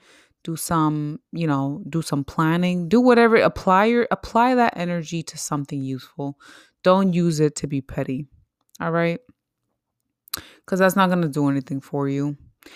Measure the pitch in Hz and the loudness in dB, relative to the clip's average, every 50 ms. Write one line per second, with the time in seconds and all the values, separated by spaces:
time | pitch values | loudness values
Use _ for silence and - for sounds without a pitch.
0 | _ _ _ _ _ _ _ _ - 170 165 156 - - 175 160 156 151 151 151 | _ _ _ _ _ _ _ _ -10 -10 -8 -8 -4 -2 0 2 2 2 0 -2
1 | 147 147 151 - _ _ - 165 170 156 143 139 139 139 143 185 202 143 143 165 | -4 -6 -8 -10 _ _ -8 -4 -2 0 0 0 -2 -2 -4 -6 -8 -8 -6 -6
2 | 156 - 151 143 139 - - - 160 160 165 175 180 180 180 180 175 160 185 240 | -4 -4 -4 -4 -4 -4 -2 0 0 2 2 2 0 0 -2 -2 -2 0 2 4
3 | 247 254 240 233 233 226 226 - - 170 - - - 190 185 190 208 226 240 240 | 6 6 6 6 6 6 6 4 4 2 0 -2 0 2 4 4 4 4 2 2
4 | - - - - - - - 226 233 254 254 247 233 226 - - 175 175 175 175 | 0 0 -2 -6 -6 -2 0 2 2 4 4 2 2 0 0 -4 -4 -4 -4 -6
5 | 160 156 170 165 156 - - 147 - - 160 143 139 - 151 139 135 131 135 127 | -6 -6 -6 -8 -8 -8 -12 -12 -8 -6 -6 -6 -6 -6 -8 -8 -6 -6 -8 -10
6 | - - _ - 143 139 143 _ _ - - - - _ _ _ - 185 185 190 | -10 -14 _ -10 -8 -8 -10 _ _ -20 -20 -20 -20 _ _ _ 2 4 4 4
7 | 196 190 170 175 170 175 160 147 156 151 147 - - 143 151 139 131 - - - | 4 2 2 2 2 2 2 2 0 0 0 -2 -8 -6 -6 -6 -6 -6 -8 -8
8 | 135 131 131 131 147 - _ _ _ _ _ _ _ _ _ - 170 170 165 170 | -6 -4 -6 -6 -8 -10 _ _ _ _ _ _ _ _ _ -8 -6 -4 -2 0
9 | 170 170 170 165 _ _ _ _ _ _ _ _ _ _ _ _ _ _ _ _ | 0 -2 -2 -4 _ _ _ _ _ _ _ _ _ _ _ _ _ _ _ _
10 | _ _ _ _ _ _ - - - - - _ _ - 196 185 190 190 180 196 | _ _ _ _ _ _ -16 -14 -14 -16 -20 _ _ -4 0 2 2 2 4 4
11 | 190 180 175 175 170 151 139 151 147 139 139 139 131 - 143 135 - - - 143 | 2 2 2 2 0 -2 0 0 0 0 0 -2 -4 -6 -8 -10 -8 -6 -6 -4
12 | 139 139 139 143 143 147 147 - - - _ _ _ - - | -2 -2 -2 -2 -4 -4 -6 -8 -14 -20 _ _ _ -20 -20